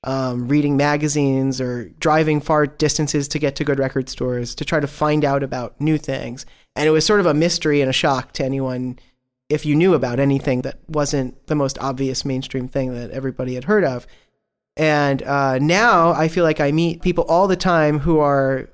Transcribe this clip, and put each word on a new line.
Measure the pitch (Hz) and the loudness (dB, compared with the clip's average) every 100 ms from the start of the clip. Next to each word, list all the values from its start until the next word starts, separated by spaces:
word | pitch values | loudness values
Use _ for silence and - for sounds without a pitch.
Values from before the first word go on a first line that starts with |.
um, | - 135 131 123 120 | -4 -4 -4 -4 0
reading | 147 147 139 | 0 2 2
magazines | 147 147 151 147 139 135 135 127 | 2 0 0 0 2 2 0 -2
or | 127 123 110 - | -4 -6 -10 -4
driving | 160 156 156 151 | 0 2 2 0
far | 147 151 147 | 2 0 0
distances | - 151 - 151 151 139 | 0 0 0 0 -2 -2
to | 147 | -2
get | 143 - | -2 -2
to | |
good | 143 139 | -2 0
record | 131 135 131 | 0 -2 -6
stores | - 127 123 120 | -6 -4 -4 -6
to | - | -8
try | 147 160 | -2 -2
to | 147 | -2
find | - 151 151 143 | -2 0 2 2
out | 139 | 0
about | 135 135 117 - | -2 -6 -8 -4
new | 151 151 | 0 0
things. | - 135 127 127 - _ _ - | -2 -6 -8 -12 -16 _ _ -2
And | 151 | 2
it | |
was | 156 | 2
sort | 151 208 | 4 4
of | 175 | 4
a | |
mystery | 147 170 - 156 143 | 2 0 0 0 2
and | 131 | 2
a | |
shock | 127 151 131 - | 0 0 0 -4
to | - 135 | -6 -4
anyone | 135 131 127 127 123 _ _ _ _ _ | -2 -4 -6 -8 -10 _ _ _ _ _
if | 147 151 | -4 0
you | |
knew | 147 185 156 | 2 4 4
about | 123 120 | 2 0
anything | 139 139 143 127 | 2 2 0 -2
that | 131 - - | -4 -12 -6
wasn't | 156 143 143 127 - - | -4 0 -2 -4 -8 -4
the | 151 | -2
most | 139 - | -2 -2
obvious | 135 131 135 127 | -6 -4 -4 -4
mainstream | 139 131 131 131 127 | -4 -6 -4 -8 -4
thing | 139 131 | -4 -4
that | 120 120 | -6 -10
everybody | 135 131 127 127 127 | -6 -8 -6 -6 -6
had | |
heard | 139 214 | 0 2
of. | 160 123 - - _ _ _ _ _ - | 2 -4 -12 -20 _ _ _ _ _ -2
And, | 156 151 143 135 | 2 2 2 0
uh, | - 143 135 131 | -2 0 0 2
now | 147 180 233 185 165 | 2 4 4 4 4
I | 156 160 | 2 0
feel | 180 | 2
like | 165 151 | 0 2
I | 143 | 0
meet | 156 170 165 | 2 0 0
people | 185 165 | -2 0
all | - 170 196 | 2 2 2
the | 185 | 2
time | 190 170 151 151 | 2 2 2 2
who | 147 156 | 2 2
are | 147 139 135 131 - | 4 2 0 -2 -6